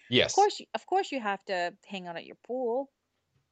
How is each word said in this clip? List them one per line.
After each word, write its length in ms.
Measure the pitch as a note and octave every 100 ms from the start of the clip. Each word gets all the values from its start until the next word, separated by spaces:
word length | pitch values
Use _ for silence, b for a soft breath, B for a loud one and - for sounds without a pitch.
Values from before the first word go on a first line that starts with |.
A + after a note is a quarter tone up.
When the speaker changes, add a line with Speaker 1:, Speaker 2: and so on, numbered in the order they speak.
| b
Speaker 1:
Yes. 220 | B2 -
Speaker 2:
Of 40 | -
course 240 | G#4 -
you, 60 | -
of 120 | A3 -
course 260 | F#4 F#4+
you 80 | C4+
have 240 | G#3+ G3 -
to 260 | F#3 F3 G3 -
hang 200 | G3 F3+
out 100 | E3
at 100 | C2+
your 100 | - -
pool. 440 | B3+ A#3+ B3 C#4 _ _ _ _ _ _